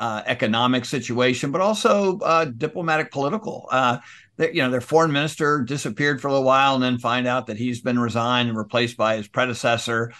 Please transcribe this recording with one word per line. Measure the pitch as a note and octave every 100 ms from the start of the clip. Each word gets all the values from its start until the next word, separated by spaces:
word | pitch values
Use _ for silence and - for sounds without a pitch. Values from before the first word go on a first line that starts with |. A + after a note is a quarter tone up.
uh, | A2+ G#2+ G#2+
economic | B2 A2+ A#2 B2 B2+
situation, | A#2+ C#3+ B2 A#2+ B2+ B2 C#3+
but | D#3
also, | G3 G#3 A3+ G3+ G3 F3+
uh, | - E3
diplomatic, | D#3+ A2+ D3+ F#3 E3 D#3 -
political. | C#3 C#3 G#3 - - -
Uh, | C3 B2 A#2+ - - - -
they, | D#3
you | E3
know, | B2+
their | B2
foreign | - D#3+ E3
minister | C#3+ D3+ - D3 D3
disappeared | B2 D3 C#3+ A2 D3 C3+
for | C#3
a |
little | C#3
while | C3 C3+ C#3
and | C3
then | B2+ B2
find | A#2+ B2 B2
out | B2+ A#2+
that | G#2+
he's | B2 A#2+
been | C3 B2
resigned | A#2 A2+ A#2 B2 A#2+
and | A2
replaced | G#2 A#2+ A#2 A#2+
by | A2 A2
his | G2+
predecessor. | - B2+ A#2 B2 A#2 - A#2 A#2 -